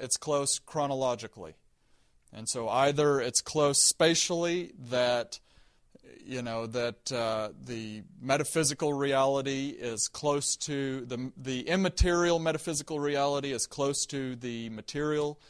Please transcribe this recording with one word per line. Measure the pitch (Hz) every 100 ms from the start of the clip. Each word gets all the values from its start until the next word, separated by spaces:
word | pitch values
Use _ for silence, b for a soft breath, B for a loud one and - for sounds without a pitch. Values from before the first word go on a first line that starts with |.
it's | 131 -
close | 156 143 139 -
chronologically. | - 156 143 135 131 120 110 - 82 - _ _ _ _ _ _ _
And | 107 110
so | 127 113
either | 123 139 143 147 139
it's | 123 -
close | - 156 143 139
spatially, | - - 165 170 - 170 170 175 - - 120
that | 123 123 120 117 - b b b b b - - 123 -
you | 127
know, | 120 113 113
that, | 120 120 113 -
uh, | 123 113 110 107 -
the | 127 117 110 107 - -
metaphysical | 127 143 147 165 147 143 147
reality | 143 139 135 135 139 135 135 139
is | - 120 110 -
close | - 147 143 - -
to, | - 143 135 131 120
the, | 123 127 -
the | 131 127
immaterial | - 185 190 - 180 175 175 170
metaphysical | 165 156 - 147 - 151
reality | 143 143 139 143 139
is | 120 -
close | - 139 143 -
to | 139 131
the | 123 123 117 117
material, | 110 - 143 151 151 147 151